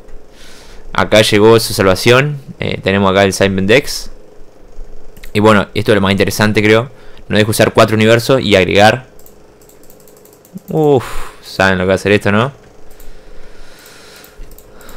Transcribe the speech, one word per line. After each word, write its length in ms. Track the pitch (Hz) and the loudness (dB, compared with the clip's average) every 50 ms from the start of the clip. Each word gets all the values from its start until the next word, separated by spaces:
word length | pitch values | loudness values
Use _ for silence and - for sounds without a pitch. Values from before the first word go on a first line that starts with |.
| - - - - - - - - - - - - - - - - - - | -20 -16 -16 -16 -16 -18 -20 -20 -20 -20 -20 -20 -20 -20 -20 -18 -14 -8
Acá 300 | - - 95 - 107 107 | -4 -4 -2 2 2 2
llegó 360 | 110 - 110 104 104 110 113 113 | 2 4 2 4 6 6 4 4
su 120 | 113 - | 2 -2
salvación. 640 | 107 - 98 95 92 - - 117 120 127 143 147 147 139 - - - - | -4 0 2 2 2 2 2 2 2 2 2 0 -4 -8 -12 -16 -12 -10
Eh, 180 | 104 104 - - | -8 -8 -8 -6
tenemos 280 | - 95 98 101 101 95 | -4 -2 0 0 0 2
acá 120 | 92 98 | 2 2
el 100 | 98 98 | 2 2
Sample 300 | 92 - 101 95 95 98 | 2 0 -2 -2 0 -2
Decks. 480 | 95 98 110 139 - - - - - - - - - - - - - - - - - - - - - - - - - - - - - - | 0 2 2 0 0 -2 -10 -10 -10 -12 -14 -14 -20 -20 -20 -20 -20 -20 -20 -20 -20 -18 -14 -14 -14 -12 -12 -12 -12 -14 -14 -14 -12 -6
Y 80 | - 104 | -2 2
bueno, 280 | 104 110 107 101 - - | 4 4 4 4 2 -2
esto 200 | - - 104 - | -6 -6 0 0
es 20 | 110 | 2
lo 80 | 101 | 2
más 100 | 98 95 | 2 0
interesante, 500 | 98 95 101 104 - - 110 107 104 110 | 0 0 0 -2 0 -2 -2 0 0 0
creo. 280 | 104 107 107 113 123 139 - - - - - - - - | 2 4 2 2 0 -2 -12 -20 -20 -20 -20 -18 -10 -4
No 100 | 98 104 | 0 0
deja 100 | 107 110 | 0 0
usar 240 | 107 - 110 110 | 2 0 0 2
cuatro 240 | - - 113 107 110 | 4 2 2 2 2
universos 460 | 107 110 110 117 120 117 - 135 131 | 2 4 4 2 2 2 0 0 0
y 120 | - 104 98 | 2 2 2
agregar. 500 | 95 90 90 90 95 101 110 110 127 131 - - - - - - - - - - _ - - - - - - - - - - - - - - - _ _ _ - 185 _ - | 2 2 2 4 4 4 4 4 2 -4 -14 -20 -20 -20 -20 -20 -20 -20 -20 -20 _ -20 -20 -20 -20 -20 -20 -20 -20 -20 -20 -20 -20 -20 -20 -20 _ _ _ -20 -20 _ -8
Uf, 360 | 165 156 156 147 143 127 - - - - - - - - | -4 -2 0 2 2 0 0 -2 -6 -6 -6 -6 -12 -20
saben 360 | - - - - 95 95 95 92 | -20 -12 -4 0 0 0 2 0
lo 60 | 92 | 0
que 40 | 92 | 0
va 40 | |
a 40 | 95 | 0
hacer 160 | 90 - 98 | 0 0 0
esto, 180 | 104 101 - 101 | 0 0 2 0
¿no? 200 | 98 107 120 139 139 - - - - - - - - - - - - - - - - - - - - - - - - - - - - - - - - - - - - - - - - - - - - - - - - | 0 0 0 -2 -6 -12 -20 -20 -20 -20 -18 -18 -18 -16 -14 -14 -14 -16 -18 -18 -16 -14 -14 -14 -14 -16 -18 -18 -20 -20 -20 -20 -20 -20 -20 -20 -20 -20 -20 -20 -20 -20 -20 -20 -20 -20 -20 -20 -20 -20 -20 -18 -16